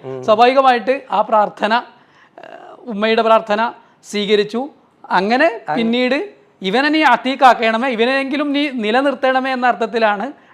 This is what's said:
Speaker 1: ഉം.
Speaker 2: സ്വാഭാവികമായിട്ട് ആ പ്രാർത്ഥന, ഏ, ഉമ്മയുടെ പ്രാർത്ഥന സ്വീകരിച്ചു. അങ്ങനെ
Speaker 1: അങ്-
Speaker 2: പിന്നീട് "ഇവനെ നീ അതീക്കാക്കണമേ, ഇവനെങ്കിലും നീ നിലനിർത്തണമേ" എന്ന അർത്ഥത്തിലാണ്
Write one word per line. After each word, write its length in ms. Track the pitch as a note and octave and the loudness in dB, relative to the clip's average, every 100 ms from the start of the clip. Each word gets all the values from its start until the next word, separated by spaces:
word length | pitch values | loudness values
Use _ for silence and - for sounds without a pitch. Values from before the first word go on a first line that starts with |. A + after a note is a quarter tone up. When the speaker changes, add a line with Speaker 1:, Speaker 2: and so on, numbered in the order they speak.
Speaker 1:
ഉം. 200 | C3+ C3 | -12 -6
Speaker 2:
സ്വാഭാവികമായിട്ട് 800 | B2+ G#3+ B3 C4 C4+ A#3+ G3+ C4+ - | 0 4 4 4 2 2 0 -4 -2
ആ 100 | G3 | -4
പ്രാർത്ഥന, 520 | G#3+ A3 G3+ - G#3+ | 0 0 0 -2 -2
ഏ, 680 | A#3 - - _ _ _ - - - - - | -2 -4 -14 _ _ _ -20 -20 -20 -20 -18
ഉമ്മയുടെ 420 | B3 G3 A3 A3 | -12 -4 0 2
പ്രാർത്ഥന 500 | A3+ A3+ A3 G#3 - - _ _ | 4 4 2 -2 -2 -6 _ _
സ്വീകരിച്ചു. 680 | - G#3 G3+ G#3+ G#3 A3+ C#4+ - _ _ - | -10 -6 0 0 0 -4 -8 -12 _ _ -4
അങ്ങനെ 520 | G3+ G3 B3 D#4+ A4 - | -2 0 2 0 -2 -6
Speaker 1:
അങ്- 100 | D3+ | -4
Speaker 2:
പിന്നീട് 520 | A3+ A#3+ B3+ C#4 G4+ - _ _ | -2 -2 -2 -2 -6 -14 _ _
"ഇവനെ 280 | F#3+ G#3+ D4 | -4 -2 0
നീ 140 | D#4 | 2
അതീക്കാക്കണമേ, 840 | D4+ A3+ B3+ C4+ C4 A3 A3+ A3+ C4+ | 2 2 0 2 4 4 2 0 -2
ഇവനെങ്കിലും 640 | A3 A#3+ C4+ C4+ C#4+ D4 | 0 0 0 -2 -4 -2
നീ 160 | C#4+ D4 | -2 -2
നിലനിർത്തണമേ" 840 | B3+ G#3 A#3+ C#4 B3+ C4 C4 C4 | -4 -2 0 0 0 0 0 -2
എന്ന 160 | C4 A#3+ | -2 -2
അർത്ഥത്തിലാണ് 640 | A3+ A3+ A3+ A3 G3+ B3 D4+ _ | -2 -4 0 0 0 -6 -12 _